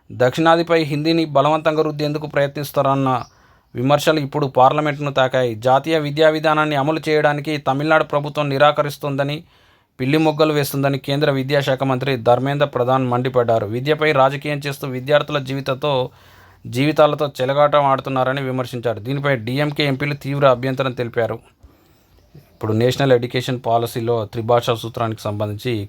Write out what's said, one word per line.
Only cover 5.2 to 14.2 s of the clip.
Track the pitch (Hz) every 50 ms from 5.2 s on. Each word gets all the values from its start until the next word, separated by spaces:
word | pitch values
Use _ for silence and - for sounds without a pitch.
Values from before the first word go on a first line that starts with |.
| 131 127 - 131 127 120 110
జాతీయ | 107 110 131 127 139 135 160 165 156
విద్యా | 147 147 147 151 160 156
విధానాన్ని | 156 156 151 156 151 156 151 151 151
అమలు | 135 135 151 160 156 147 156
చేయడానికి | 151 151 147 147 147 147 143 160 151
తమిళనాడు | 139 - 135 135 139 147 160 156 156 151
ప్రభుత్వం | - 151 147 143 151 151 151 147 143
నిరాకరిస్తోందని, | 135 135 147 147 147 151 147 143 143 - - 143 139 135 139 143 147 160 175 _ _ _ _ _ _ _ _ _ _ -
పిల్లి | 127 131 147 156
మొగ్గలు | 160 156 151 147 156 156
వేస్తుందని | 151 147 139 - - 139 135 139 139 135
కేంద్ర | - 143 139 143 151 147
విద్యాశాఖ | 139 135 131 135 147 143 135 143 131 123
మంత్రి | 139 135 131 120 135 139 135
ధర్మేంద్ర | 113 110 123 120 117 131 139 143 143 147
ప్రధాన్ | 143 - 123 123 123 131 131 131
మండిపడ్డారు. | 123 120 123 127 131 127 123 120 117 113 113 110
విద్యపై | 101 110 123 135 151 151 147 151 156
రాజకీయం | 147 135